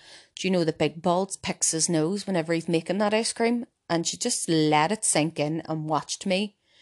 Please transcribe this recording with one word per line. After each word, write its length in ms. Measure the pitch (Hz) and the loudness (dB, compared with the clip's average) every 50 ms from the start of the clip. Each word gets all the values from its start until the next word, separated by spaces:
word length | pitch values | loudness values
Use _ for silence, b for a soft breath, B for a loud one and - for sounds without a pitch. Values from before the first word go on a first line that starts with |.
| B B B B B B B | B B B B B B B
"Do 120 | - - | -6 -2
you 40 | 190 | 0
know 140 | 190 180 165 | 0 2 2
that 120 | 160 156 | 0 0
Big 240 | - 160 147 151 165 | 0 0 -2 -2 -2
Balls 360 | - 185 170 185 190 190 - | 0 0 0 0 0 -4 -6
picks 340 | - - - 175 - - - | -8 -6 -8 -4 -2 -2 -2
his 160 | - 160 156 | 0 0 0
nose 400 | - 170 156 156 165 202 202 - | 2 2 2 2 0 -2 -4 -4
whenever 260 | 196 180 170 156 165 170 | -2 -2 -2 0 0 0
he's 140 | 165 160 | 0 0
making 300 | - 170 165 170 - 180 | 0 0 0 0 -2 0
that 160 | 202 214 208 214 | 0 2 2 2
ice 180 | 220 226 - | 0 0 -2
cream?" 340 | - - 233 233 240 240 - - _ _ _ - | 0 0 0 2 2 0 -4 -8 _ _ _ -2
And 160 | 170 170 170 | -2 0 0
she 120 | - - | -2 -4
just 320 | 175 - 247 - - - - | -4 -4 -4 -2 -2 0 2
let 420 | 165 160 156 151 151 151 151 165 | 2 4 4 4 4 4 4 2
it 140 | 214 220 - | 0 0 0
sink 340 | - - 160 151 165 - - | 0 2 2 0 0 0 -2
in 220 | 147 147 160 165 | -2 -2 -2 -4
and 280 | - - 160 160 156 156 | -4 -4 -6 -4 -2 -2
watched 360 | 156 139 - - - - - | -2 -2 -2 -4 -8 -6 -2
me 320 | 202 185 190 214 202 - b b b b b | -2 0 0 -2 -4 -6 b b b b b